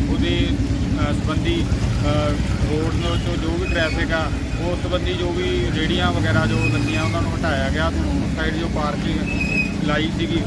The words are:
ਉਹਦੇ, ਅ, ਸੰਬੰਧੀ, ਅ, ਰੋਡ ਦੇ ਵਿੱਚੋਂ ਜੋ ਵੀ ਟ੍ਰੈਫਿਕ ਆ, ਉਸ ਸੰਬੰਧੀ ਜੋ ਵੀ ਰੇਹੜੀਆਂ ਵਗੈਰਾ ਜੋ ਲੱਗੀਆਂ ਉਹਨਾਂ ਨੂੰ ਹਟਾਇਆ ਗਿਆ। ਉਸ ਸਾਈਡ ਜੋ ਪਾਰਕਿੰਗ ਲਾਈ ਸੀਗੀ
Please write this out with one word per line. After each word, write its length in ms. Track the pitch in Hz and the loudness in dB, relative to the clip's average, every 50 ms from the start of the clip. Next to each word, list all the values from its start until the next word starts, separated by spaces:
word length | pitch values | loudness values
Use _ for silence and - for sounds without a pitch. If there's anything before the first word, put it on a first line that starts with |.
| - - | 0 0
ਉਹਦੇ, 380 | - - 175 175 175 175 175 170 | 2 0 2 0 2 2 2 0
ਅ, 640 | - - - - - - - - - 156 147 147 | 2 0 0 0 0 0 0 0 0 0 0 0
ਸੰਬੰਧੀ, 520 | 147 - - 151 156 156 156 165 170 170 170 | 0 0 0 0 0 0 0 2 2 2 2
ਅ, 640 | - - - - - - - 151 - 151 151 151 147 - 165 - - - - - - | 0 0 0 2 0 2 2 2 2 2 2 2 2 0 0 0 0 0 0 0 0
ਰੋਡ 220 | - - 160 170 | 2 0 0 0
ਦੇ 180 | - - - 170 | 0 0 0 0
ਵਿੱਚੋਂ 260 | 170 - - - - | 0 0 0 0 -2
ਜੋ 140 | - - 165 | 0 0 0
ਵੀ 200 | 160 170 165 - | 0 -2 0 0
ਟ੍ਰੈਫਿਕ 420 | - 170 160 156 156 165 160 143 | 0 0 0 0 0 0 0 0
ਆ, 180 | 160 160 156 147 - - 139 - - - | 0 0 0 -2 -2 -2 -2 -4 -4 -2
ਉਸ 220 | 170 175 175 165 | -2 -2 -2 -2
ਸੰਬੰਧੀ 320 | - 175 180 175 170 180 185 | -2 -2 -2 0 0 0 0
ਜੋ 160 | 180 180 175 | 0 -2 -2
ਵੀ 400 | 165 180 180 180 180 175 175 170 156 | -2 0 0 0 0 0 0 0 0
ਰੇਹੜੀਆਂ 380 | 156 160 160 165 175 180 175 | 0 0 0 0 0 0 0
ਵਗੈਰਾ 340 | 170 165 156 160 160 160 160 | 0 2 2 2 2 2 2
ਜੋ 100 | 156 160 | 2 2
ਲੱਗੀਆਂ 460 | 160 160 160 151 151 143 147 160 156 | 2 2 2 2 2 0 0 0 0
ਉਹਨਾਂ 200 | 160 160 - - | 0 0 0 0
ਨੂੰ 120 | - - - | 0 -2 -2
ਹਟਾਇਆ 360 | - 170 160 143 135 135 139 | -2 0 0 0 0 0 0
ਗਿਆ। 160 | 139 156 160 | 0 0 0
ਉਸ 500 | 160 160 - - - 190 - - - - | 0 0 0 0 0 0 0 0 0 -2
ਸਾਈਡ 180 | 160 160 160 156 | 0 -2 -2 0
ਜੋ 140 | 160 165 160 - | -2 -2 -2 -2
ਪਾਰਕਿੰਗ 440 | 156 147 147 147 - - - - - - - - - - - - 831 831 - - - - | -2 -2 -2 -2 -2 -2 -2 0 0 -2 -2 -2 -2 -2 0 0 0 0 0 -2 -2 -2
ਲਾਈ 260 | 151 147 151 156 165 - - | 0 0 0 0 0 0 -2
ਸੀਗੀ 240 | 165 160 165 160 - | -2 0 0 -2 0